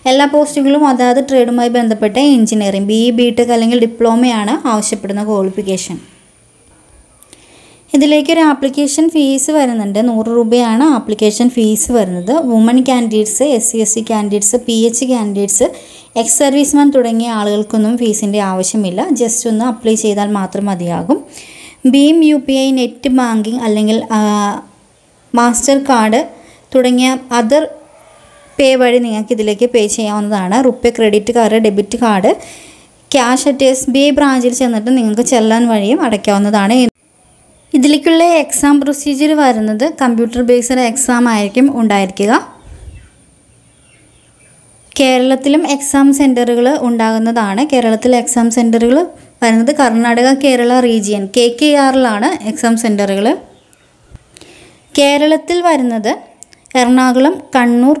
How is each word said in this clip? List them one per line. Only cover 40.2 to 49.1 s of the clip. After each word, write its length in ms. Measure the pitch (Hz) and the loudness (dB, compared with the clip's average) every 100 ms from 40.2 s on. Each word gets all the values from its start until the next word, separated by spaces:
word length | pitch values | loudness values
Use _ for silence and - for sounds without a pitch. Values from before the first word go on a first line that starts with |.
| 233 240 240 | -2 -2 0
ബേസ്ഡ് 320 | 247 240 254 240 | 0 2 -2 -2
exam 340 | 226 - 240 240 | -2 -2 0 2
ആയിരിക്കും 340 | 220 202 220 277 254 | 0 -2 2 0 2
ഉണ്ടായിരിക്കുക. 520 | 220 202 190 190 202 269 - - - - - - - _ _ _ _ _ _ _ _ _ _ _ _ _ _ _ _ _ _ - | 0 0 -2 -2 0 0 -2 -20 -20 -20 -20 -20 -20 _ _ _ _ _ _ _ _ _ _ _ _ _ _ _ _ _ _ -2
കേരളത്തിലും 640 | 262 254 254 262 277 302 330 | 0 2 2 0 0 0 0
exam 340 | 285 277 277 277 277 | -4 -2 2 2 4
സെന്ററുകൾ 480 | 277 240 240 240 247 294 247 | 2 2 0 2 0 0 -2
ഉണ്ടാകുന്നതാണ്. 720 | 233 220 220 226 233 208 196 294 | -2 0 0 -2 -2 -2 -2 0
കേരളത്തിൽ 400 | 262 226 220 254 247 | 0 0 0 2 0
exam 280 | 233 240 233 226 | 0 0 0 0
സെന്ററുകൾ 420 | 233 226 233 277 339 | 0 2 2 2 0